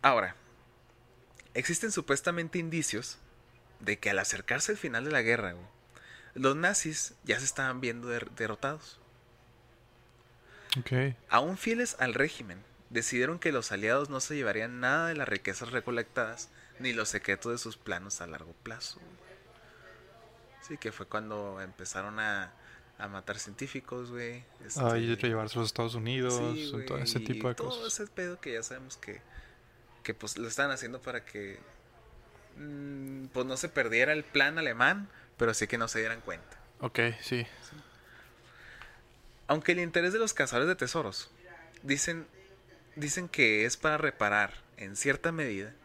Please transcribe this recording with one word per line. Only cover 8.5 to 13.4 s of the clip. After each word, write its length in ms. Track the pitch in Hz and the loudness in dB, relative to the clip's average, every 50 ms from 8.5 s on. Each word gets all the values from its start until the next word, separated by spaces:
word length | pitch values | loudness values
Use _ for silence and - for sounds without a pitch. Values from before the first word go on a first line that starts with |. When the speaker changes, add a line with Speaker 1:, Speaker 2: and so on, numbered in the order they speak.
| 107 - - 135 151 156 - - - - - - - - - - - - - - - - - - - - - - - - - - - - - - - - - - - - - - - 131 | -2 -2 -2 -4 -4 -4 -12 -18 -20 -20 -20 -20 -20 -20 -20 -20 -20 -20 -20 -20 -20 -20 -20 -20 -20 -20 -20 -20 -20 -20 -20 -20 -20 -20 -20 -20 -20 -20 -20 -20 -20 -20 -6 -4 -4 -4
Speaker 2:
Ok. 360 | 120 - 127 127 131 135 123 - - - | -2 2 2 2 2 2 -2 -6 0 4
Speaker 1:
Aún 280 | - 117 139 165 190 | 6 6 6 4 -2
fieles 380 | - - 226 226 233 247 233 - - | -2 0 0 2 2 0 -2 2 0
al 140 | 131 123 113 | 0 2 4
régimen, 500 | 120 139 156 - - 117 98 87 98 - - - - - - | 2 2 2 0 -8 -12 -12 -12 -14 -16 -20 -20 -20 -18 -2
decidieron 500 | 120 113 117 - - 120 127 135 170 | -2 0 0 2 2 2 2 2 0
que 120 | 175 | 0